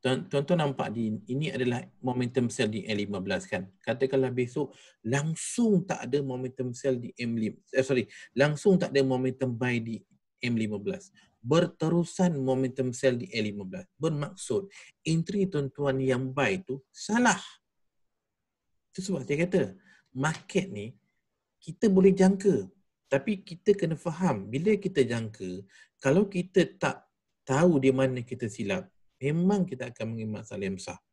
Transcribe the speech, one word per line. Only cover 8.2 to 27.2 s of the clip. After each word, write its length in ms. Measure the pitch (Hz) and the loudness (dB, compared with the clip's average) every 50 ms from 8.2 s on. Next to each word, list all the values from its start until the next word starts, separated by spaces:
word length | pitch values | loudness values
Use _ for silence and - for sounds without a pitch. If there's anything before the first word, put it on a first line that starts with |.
| - - _ | -20 -10 _
langsung 400 | 117 139 147 151 147 - 214 190 | 2 2 2 2 2 4 4 4
tak 160 | 175 - 139 135 | 4 4 2 2
ada 80 | 139 | 2
momentum 560 | 135 135 131 127 131 131 131 - 135 127 120 | 2 4 2 0 0 -2 -2 -2 -2 -4 -2
buy 240 | 113 123 123 120 117 | -2 -2 0 0 0
di 160 | 113 113 113 - _ _ _ _ _ _ _ _ - | -2 -4 -8 -10 _ _ _ _ _ _ _ _ -4
M 160 | 123 120 113 | -2 0 0
lima 160 | 110 104 107 | 0 -2 -2
belas. 320 | 101 - 98 92 - - - _ _ _ _ _ _ | -4 -4 -4 -6 -6 -8 -16 _ _ _ _ _ _
Berterusan 960 | _ 117 143 165 170 165 - _ - 160 165 170 170 - - - 185 180 165 | _ 2 4 4 4 2 0 _ 0 2 2 2 2 0 0 2 2 2 4
momentum 560 | 143 131 131 131 127 131 131 120 - 131 127 120 | 2 0 2 2 2 2 0 0 -2 -4 -4 -4
sell 240 | - - 135 123 | 0 2 2 2
di 160 | 120 117 95 - | 2 -4 -6 -4
M 160 | 117 107 107 | -2 -2 -2
lima 160 | 101 101 101 | -4 -6 -10
belas. 240 | 92 92 90 87 _ _ | -10 -10 -12 -12 _ _
Bermaksud 720 | _ 143 165 160 147 147 - 98 - - - 120 104 98 98 - - - - _ _ _ - | _ -2 -2 -2 -2 -4 -6 -8 -14 -6 -2 -2 -2 -2 -4 -16 -20 -20 -20 _ _ _ -2
entry 400 | 160 165 165 165 - 208 196 185 | 0 0 0 -2 0 0 0 0
tuan-tuan 480 | - 151 139 135 - - 147 139 135 135 135 | 0 -2 -4 -4 -4 -4 -2 0 0 2 2
yang 320 | 131 127 123 131 131 131 | 2 2 0 0 -4 -2
buy 240 | 139 139 120 196 185 | 0 0 0 0 -2
tu 240 | 95 _ 131 135 - _ _ | -2 _ -8 -8 -8 _ _
salah. 480 | - - - 208 233 247 240 190 190 - - - _ _ _ _ _ _ _ _ _ _ _ _ _ _ _ _ _ _ _ _ _ _ _ _ _ _ _ _ | -18 -6 -2 0 4 4 4 4 2 -2 -14 -20 _ _ _ _ _ _ _ _ _ _ _ _ _ _ _ _ _ _ _ _ _ _ _ _ _ _ _ _
Itu 180 | - 185 - 190 | -10 -6 -4 -4
sebab 160 | 147 127 - | -4 -2 -2
saya 160 | 143 143 165 | 0 0 0
kata 180 | 180 - 185 135 95 - - _ _ _ _ _ _ _ | 2 2 2 0 0 -4 -14 _ _ _ _ _ _ _
market 560 | 127 135 156 160 - - _ - 190 185 - - | -2 -2 -2 -2 -4 -10 _ -2 -2 -2 -2 -8
ni 240 | 104 101 120 - _ _ _ _ _ _ _ _ _ _ _ _ _ | -10 -10 -12 -14 _ _ _ _ _ _ _ _ _ _ _ _ _
kita 320 | _ - 160 _ - 226 190 | _ -16 -8 _ 2 4 6
boleh 240 | 190 190 196 190 | 8 8 8 8
jangka. 480 | 190 190 185 196 190 - 208 170 117 95 - _ _ _ _ _ _ _ _ | 8 6 6 6 4 4 2 2 2 0 -6 _ _ _ _ _ _ _ _
Tapi 340 | - 139 - - 214 190 - | -2 0 0 0 -4 -4 -6
kita 320 | - 175 165 _ - 202 | -16 -18 -6 _ 2 2
kena 160 | 202 - 165 160 | 2 2 -2 -2
faham, 560 | 143 - 175 160 160 185 175 135 104 95 101 | -4 -4 -6 -4 0 0 0 0 0 -4 -6
bila 240 | 113 139 165 208 214 202 | -6 -2 2 2 0 2
kita 240 | 202 185 - - 131 | 0 -2 2 2 2
jangka, 640 | 113 120 117 113 107 107 - 95 92 90 92 95 _ _ - - _ _ _ | 2 2 -4 -4 -8 -10 -10 -10 -8 -8 -10 -12 _ _ -20 -20 _ _ _
kalau 240 | - 135 139 180 208 196 | 0 4 4 4 4 2
kita 340 | - 185 175 - _ 190 170 - - _ | 0 -6 -6 0 _ 2 2 2 0 _
tak 240 | - 147 - - _ _ _ _ | -4 -4 -4 -4 _ _ _ _